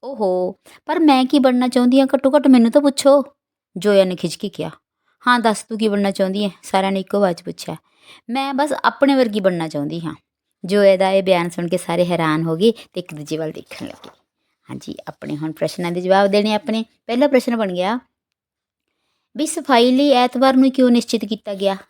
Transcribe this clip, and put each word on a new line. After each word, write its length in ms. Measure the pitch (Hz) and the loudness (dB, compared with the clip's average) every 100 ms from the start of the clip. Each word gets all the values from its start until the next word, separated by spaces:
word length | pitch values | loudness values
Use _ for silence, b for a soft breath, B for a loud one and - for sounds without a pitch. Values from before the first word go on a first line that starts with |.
"ਓਹੋ, 520 | 240 269 202 185 180 196 b b - | -14 -4 -2 -2 -4 -8 b b -6
ਪਰ 140 | 320 | 2
ਮੈਂ 260 | 311 262 262 | 4 4 4
ਕੀ 140 | 294 | 2
ਬਣਨਾ 280 | 254 247 254 | 2 2 0
ਚਾਹੁੰਦੀ 320 | 247 247 262 | 2 2 4
ਹਾਂ, 80 | 269 269 | 2 2
ਘੱਟੋ 200 | 269 285 | 2 2
ਘੱਟ 120 | 285 | 6
ਮੈਨੂੰ 240 | 254 233 | 6 6
ਤਾਂ 100 | 285 | 4
ਪੁੱਛੋ," 420 | 285 277 277 285 262 _ _ _ _ - | 2 2 4 4 2 _ _ _ _ -6
ਜੋਇਆ 280 | 202 196 185 | 2 4 2
ਨੇ 100 | 180 | 0
ਖਿਝ 200 | 180 - | -6 -6
ਕੇ 140 | 202 | -12
ਕਿਹਾ। 220 | - 160 - _ _ _ _ - | -10 -12 -12 _ _ _ _ -2
"ਹਾਂ, 120 | 247 | 2
ਦੱਸ, 240 | 226 208 | 2 -2
ਤੂੰ 140 | - 226 | -6 -4
ਕੀ 100 | 220 | -2
ਬਣਨਾ 240 | 202 202 | 0 -2
ਚਾਹੁੰਦੀ 320 | 196 190 190 208 | -2 -2 -2 -4
ਹੈ?" 40 | - | -6
ਸਾਰਿਆਂ 280 | - 190 196 | -4 -2 0
ਨੇ 80 | 196 | -4
ਇੱਕੋ 180 | 190 202 | -4 0
ਆਵਾਜ਼ 200 | 202 170 | 0 -2
'ਚ 60 | |
ਪੁੱਛਿਆ। 320 | - 165 - 160 b b b b _ | -10 -14 -12 -14 b b b b _
"ਮੈਂ 240 | 240 269 | -6 -4
ਬਸ 200 | 269 294 - - | -2 -2 -2 -4
ਆਪਣੇ 300 | - 277 269 | 0 2 2
ਵਰਗੀ 240 | 247 208 | 0 0
ਬਣਨਾ 280 | 190 175 160 | -2 -2 -6
ਚਾਹੁੰਦੀ 320 | 156 143 165 | -6 -8 -8
ਹਾਂ।" 160 | 165 156 _ _ _ _ - | -10 -12 _ _ _ _ -4
ਜੋਇਆ 320 | 202 196 190 | 2 4 4
ਦਾ 140 | 190 | 2
ਇਹ 120 | 196 | 0
ਬਿਆਨ 260 | 190 180 170 | 2 0 0
ਸੁਣ 180 | 170 175 | -6 -4
ਕੇ 100 | 175 | -4
ਸਾਰੇ 280 | - 170 175 | -4 -2 0
ਹੈਰਾਨ 380 | 175 160 156 | 0 0 -2
ਹੋ 120 | 165 160 | -2 0
ਗਏ 160 | 214 | 0
ਤੇ 280 | 220 - - | 0 -8 -14
ਇੱਕ 140 | 175 | -12
ਦੂਜੇ 240 | 151 151 156 | -14 -10 -8
ਵੱਲ 140 | 156 | -8
ਦੇਖਣ 340 | 156 - - - | -10 -18 -18 -16
ਲੱਗੇ। 240 | - - _ _ _ _ _ _ | -18 -20 _ _ _ _ _ _
ਹਾਂਜੀ, 260 | 135 - - - | -16 -14 -16 -16
ਆਪਣੇ 300 | 147 143 151 | -18 -12 -8
ਹੁਣ 140 | 156 | -8
ਪ੍ਰਸ਼ਨਾਂ 400 | 156 160 - 175 | -6 -8 -6 -6
ਦੇ 100 | 175 | -6
ਜਵਾਬ 260 | 180 190 202 | 0 2 4
ਦੇਣੇ 260 | 202 208 | 2 0
ਆਪਣੇ। 320 | 214 208 220 226 _ - | -4 -4 -6 -6 _ -8
ਪਹਿਲਾ 200 | 240 285 | 0 2
ਪ੍ਰਸ਼ਨ 280 | 269 247 233 | 2 0 -4
ਬਣ 180 | 208 | -4
ਗਿਆ 260 | 180 185 240 _ _ _ _ _ _ _ _ _ _ _ _ _ 214 | -4 -4 -4 _ _ _ _ _ _ _ _ _ _ _ _ _ -8
ਵੀ 80 | 311 | -6
ਸਫਾਈ 460 | - 277 247 240 | -6 0 4 4
ਲਈ 200 | 254 285 | 2 2
ਐਤਵਾਰ 440 | 254 247 247 269 254 | 2 0 0 2 4
ਨੂੰ 160 | 269 | 2
ਕਿਉਂ 180 | 254 254 | 4 2
ਨਿਸ਼ਚਿਤ 360 | 240 226 226 202 | 2 0 -6 -4
ਕੀਤਾ 280 | 220 - | -10 -10
ਗਿਆ? 240 | 196 196 190 - | -4 -2 -4 -10